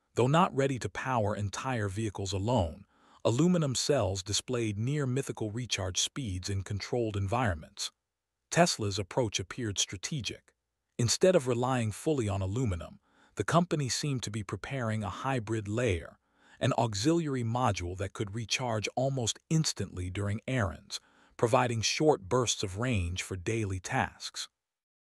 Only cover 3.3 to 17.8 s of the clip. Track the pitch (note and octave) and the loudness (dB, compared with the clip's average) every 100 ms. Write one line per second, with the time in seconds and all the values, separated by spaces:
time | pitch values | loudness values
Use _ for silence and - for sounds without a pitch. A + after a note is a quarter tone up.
3.3 | A#2+ F3 F3+ C#3+ A#2 - C#3 F#2+ G2 - | 4 4 4 0 0 2 2 2 -2 -4
4.3 | G2 - B2 A2 G2+ A#2+ D3 C3 C3 - | -4 -2 -2 -2 -2 -2 -2 0 -2 -4
5.3 | A2 A2 A2+ A#2 - F#2 F2+ - - A#2 | -6 -6 -6 -4 -4 -2 -2 -2 -4 -6
6.3 | F#2 F#2 G2 - G2 - B2 A2 G2+ F#2+ | -4 -4 -4 -4 -6 -2 -2 0 -2 0
7.3 | A#2+ A#2 D#2 - - - - _ _ _ | 2 2 0 -8 -10 -10 -10 _ _ _
8.3 | _ _ E3 F3 - G#2 G2 - - A2 | _ _ 4 4 4 -2 -2 -2 0 0
9.3 | - G2 - A2+ F#2 - G2+ - D3+ G#2 | -2 -6 -4 -4 -2 -2 -4 -8 -6 -6
10.3 | - _ _ _ _ _ - A#2 - F#3 | -10 _ _ _ _ _ 0 0 6 6
11.3 | F3+ B2+ A#2 B2 B2+ A2 - D#3 C#3+ G#2 | 6 4 0 2 2 0 0 0 0 2
12.3 | G2 G2 A2+ B2 E2+ - - _ _ _ | 0 0 0 0 -2 -6 -16 _ _ _
13.3 | - - E3 F3 D#3 B2+ - D3+ B2+ A2 | -4 2 2 4 0 0 -2 -2 -2 -4
14.3 | A2 G2+ G#2 - C#3 A2+ G#2+ G2 - C3+ | -6 -6 -8 -6 -4 -2 0 -2 -4 -2
15.3 | C3 G#2+ A2+ G2+ A2 B2 E2+ - - _ | -2 -2 -4 -2 0 2 2 -2 -18 _
16.3 | _ _ - A2 - A#2 G2 C#3 E3+ D3+ | _ _ -2 0 2 0 2 2 2 2
17.3 | C3 A2+ A#2+ B2 F2+ | 0 0 2 2 2